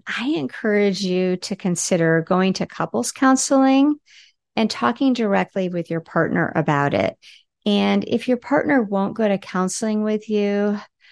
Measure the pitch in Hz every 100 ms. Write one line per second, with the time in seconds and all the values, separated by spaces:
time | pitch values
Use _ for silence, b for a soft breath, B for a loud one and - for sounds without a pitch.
0 | - - 247 320 254 - 220 208 202 185
1 | 190 180 185 185 - 190 190 175 - 180
2 | 160 165 165 185 190 185 180 - 165 220
3 | 240 - 262 262 - 269 269 269 285 294
4 | b b b _ _ - 220 - 240 233
5 | 269 240 214 190 180 196 185 175 165 165
6 | - 175 156 175 160 170 156 143 143 -
7 | - - B B B _ 208 202 202 202
8 | 214 233 254 240 - 285 - 277 202 196
9 | 196 - 214 196 - 185 185 - 220 214
10 | 214 214 214 208 202 202 208 208 - _
11 | b